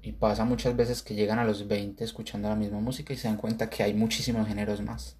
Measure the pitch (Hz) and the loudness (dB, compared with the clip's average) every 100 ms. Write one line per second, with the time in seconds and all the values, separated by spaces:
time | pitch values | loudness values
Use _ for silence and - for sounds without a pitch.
0 | - - 110 104 117 120 127 120 120 120 | -10 0 2 4 2 2 2 2 2 0
1 | - 104 104 113 113 101 101 104 101 - | -4 0 2 4 2 0 0 -2 -2 -6
2 | 113 - 107 104 104 107 104 104 113 127 | -8 -6 -8 -4 0 0 0 -2 -2 -4
3 | 151 131 117 107 110 113 110 - 104 104 | -6 -4 -2 -2 -2 -2 -2 2 2 4
4 | 110 - - 113 107 104 104 104 110 113 | 2 2 0 0 0 0 -2 -2 -4 -6
5 | - - | -10 -16